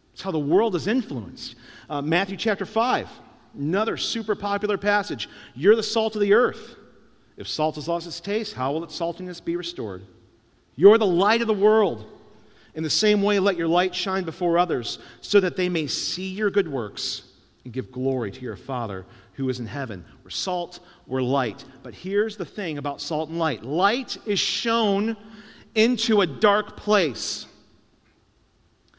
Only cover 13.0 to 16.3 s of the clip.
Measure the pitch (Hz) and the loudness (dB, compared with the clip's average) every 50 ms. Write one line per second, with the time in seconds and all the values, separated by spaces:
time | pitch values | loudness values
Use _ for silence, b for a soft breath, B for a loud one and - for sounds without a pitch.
13 | 208 214 208 208 196 202 208 202 185 202 190 165 165 165 165 175 185 185 185 - | 4 4 4 4 4 4 4 4 2 2 2 2 2 2 4 4 4 2 0 -4
14 | - 202 190 190 180 165 151 - 180 175 170 170 175 165 156 127 117 - - - | -4 -2 -2 -2 -2 -4 -4 0 2 4 4 4 4 2 0 -2 -2 -4 -8 -10
15 | B B B B B - - 208 190 175 - - 180 180 180 165 156 135 - - | B B B B B 4 4 4 4 4 0 -2 -2 0 0 -2 -2 -2 -4 -4
16 | - - - 180 190 190 | -4 -6 -6 -6 -6 -6